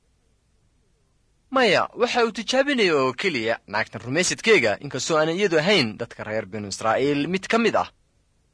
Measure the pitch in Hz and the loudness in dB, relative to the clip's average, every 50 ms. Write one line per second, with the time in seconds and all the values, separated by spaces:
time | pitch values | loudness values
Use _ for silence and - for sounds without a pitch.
0 | _ _ _ _ _ _ _ _ _ _ _ _ _ _ _ _ _ _ _ _ | _ _ _ _ _ _ _ _ _ _ _ _ _ _ _ _ _ _ _ _
1 | _ _ _ _ _ _ _ _ _ - 262 262 247 208 160 123 107 - - 147 | _ _ _ _ _ _ _ _ _ -2 2 4 4 6 4 4 2 0 -2 -2
2 | 233 233 - 240 226 233 - 233 208 - - 262 269 294 285 240 208 175 156 143 | -2 0 0 0 0 0 -2 -6 -6 -2 0 0 2 2 2 2 2 2 2 2
3 | 131 131 120 - - 190 156 120 110 113 113 - _ - 98 107 110 - - 107 | 2 0 -2 -2 -4 -2 -2 -2 -2 -2 -2 -4 _ -6 -4 -4 -4 -6 -8 -12
4 | 95 120 135 165 180 175 156 - - 226 220 170 117 107 101 - - 139 135 131 | -8 -4 -2 -2 0 -2 -2 -2 2 4 4 4 4 2 0 -2 -6 -8 -8 -6
5 | - - 165 151 156 160 165 190 208 190 165 151 147 190 214 180 127 107 107 - | -2 0 0 2 2 0 0 0 0 2 2 2 2 2 2 2 2 0 -4 -8
6 | 117 - - - 107 107 107 110 104 92 98 107 104 98 95 - 107 110 110 107 | -12 -12 -12 -12 -10 -6 -6 -6 -6 -6 -8 -10 -8 -8 -8 -4 -2 0 0 2
7 | 131 143 147 143 139 165 185 190 - - 226 233 233 190 120 95 90 - _ _ | 2 0 0 0 -2 -2 -4 -4 -2 0 0 2 2 2 0 0 -2 -4 _ _
8 | _ _ _ _ _ _ _ _ _ _ | _ _ _ _ _ _ _ _ _ _